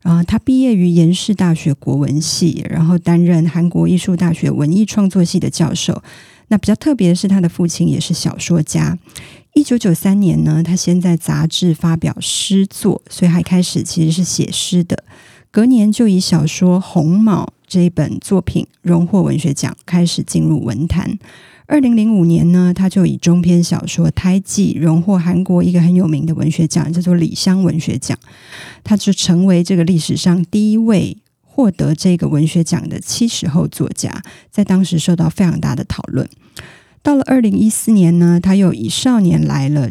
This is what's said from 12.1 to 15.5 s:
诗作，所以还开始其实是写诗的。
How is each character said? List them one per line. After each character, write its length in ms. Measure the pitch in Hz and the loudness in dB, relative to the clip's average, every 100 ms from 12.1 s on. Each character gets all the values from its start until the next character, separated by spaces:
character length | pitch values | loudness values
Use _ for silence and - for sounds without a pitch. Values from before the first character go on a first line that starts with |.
| - | -6
诗 460 | - - - 196 196 | -6 -6 -2 0 0
作， 380 | - 208 - - | -2 -4 -4 -8
所 200 | - 180 | -2 0
以 20 | |
还 140 | 170 | 2
开 180 | 170 180 | 0 0
始 220 | 180 170 | 0 -4
其 200 | - - | -6 -2
实 80 | 160 | 0
是 120 | 165 | 0
写 280 | 175 - - | -2 -4 -4
诗 320 | - - 180 | -6 -2 -2
的。 200 | 170 - - - - - _ | -2 -4 -8 -20 -20 -20 _